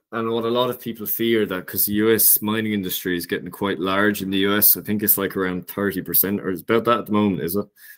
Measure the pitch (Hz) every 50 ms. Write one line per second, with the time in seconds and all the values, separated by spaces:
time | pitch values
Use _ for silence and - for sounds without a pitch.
0 | _ _ - 117 113 113 113 117 113 113 120 123 127 123 120 - - 117 113 107
1 | 104 101 - - 113 117 117 110 104 92 95 92 - - - 95 - 104 104 104
2 | 107 113 113 107 - - - - 107 104 107 110 110 110 107 101 92 92 - -
3 | - 95 90 87 82 - 101 - - 87 - - 104 98 92 - 90 95 95 98
4 | 104 104 104 98 98 95 98 95 98 101 101 104 101 - - 90 82 - 104 104
5 | 107 98 - 101 98 92 - 98 92 92 90 90 90 - - 101 101 98 87 92
6 | 82 87 82 - - 95 101 98 - 90 92 80 - - 113 117 110 120 120 107
7 | 90 - 104 104 104 101 92 80 - 85 90 101 101 - _ _ - - -